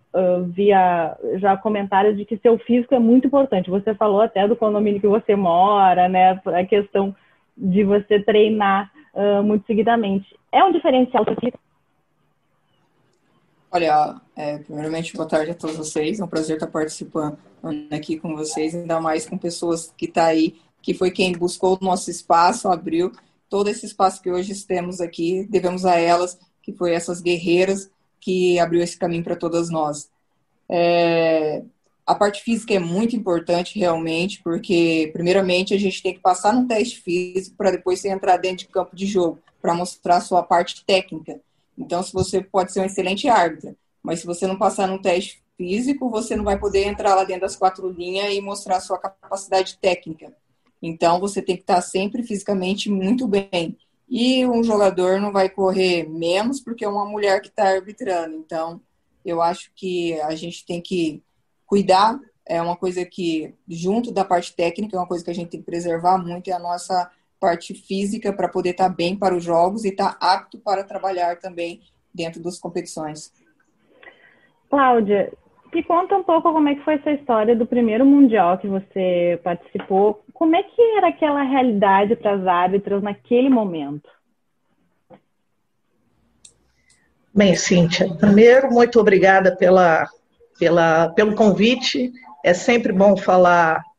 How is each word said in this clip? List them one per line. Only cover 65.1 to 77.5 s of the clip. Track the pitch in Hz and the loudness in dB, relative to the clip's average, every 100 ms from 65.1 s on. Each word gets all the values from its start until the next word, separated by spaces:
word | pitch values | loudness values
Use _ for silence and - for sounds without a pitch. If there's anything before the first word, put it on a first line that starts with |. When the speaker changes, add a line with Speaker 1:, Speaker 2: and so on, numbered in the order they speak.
| 175 170 | -6 -6
Speaker 2:
que | |
a | 175 | -8
gente | 170 | -8
tem | - | -12
que | - | -10
preservar | 170 175 165 175 190 | -8 -4 -2 2 0
muito, | 170 175 180 | 0 -8 -8
é | |
a | 180 | -8
nossa | 175 175 - 185 175 _ _ _ | -6 -8 -4 -4 -4 _ _ _
parte | 190 170 - 196 | -2 -2 -6 -16
física | - 196 202 220 202 | -8 -6 -4 -4 -4
pra | 196 180 | -2 -2
poder | 185 180 | -2 -4
tá | 175 185 | 0 -2
bem | 175 170 196 | 0 -4 -2
para | 196 180 | -2 -2
os | |
jogos | 170 170 175 220 208 | 0 2 2 0 -4
e | |
tá | 196 196 - | -2 -4 0
apto | 175 190 - - | 0 0 -2 -10
para | - 190 | -4 -4
trabalhar | 196 196 190 185 175 175 | -4 -8 -6 -2 -2 -4
também | 190 170 170 175 _ _ _ | -10 -10 -10 -10 _ _ _
dentro | - 165 165 | -10 -10 -8
das | 170 175 | -12 -10
competições. | 175 175 170 - 156 156 - _ _ _ _ _ _ _ - - _ _ _ _ _ | -10 -10 -10 -10 -10 -12 -18 _ _ _ _ _ _ _ -20 -20 _ _ _ _ _
Speaker 1:
Cláudia, | 285 269 240 202 202 - - _ _ _ | 2 4 4 2 0 -2 -8 _ _ _
me | 330 | -6
conta | - 339 370 392 | -2 0 0 -2
um | |
pouco | 381 320 339 | 0 0 2
como | 320 294 | 2 2
é | |
que | 285 | 0
foi | - 302 | -2 -2
essa | 302 | -2
história | 285 - 226 214 | -4 0 0 2